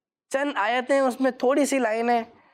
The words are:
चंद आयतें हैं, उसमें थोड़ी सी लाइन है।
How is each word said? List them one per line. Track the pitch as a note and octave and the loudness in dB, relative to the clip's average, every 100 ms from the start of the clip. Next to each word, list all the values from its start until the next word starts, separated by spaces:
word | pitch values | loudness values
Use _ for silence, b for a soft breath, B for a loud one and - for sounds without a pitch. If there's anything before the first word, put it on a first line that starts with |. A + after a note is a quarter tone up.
| _ _ _ | _ _ _
चंद | C4+ C#4+ - | -4 -4 -2
आयतें | G#3 B3 B3 C#4 | -2 -2 0 2
हैं, | |
उसमें | C4+ A3+ C4 B3 | 2 0 -2 0
थोड़ी | B3 C#4 C#4 | 0 2 2
सी | C4+ | 0
लाइन | A3+ A3+ A#3 | 0 0 0
है। | A#3+ A3+ b b | 0 -2 b b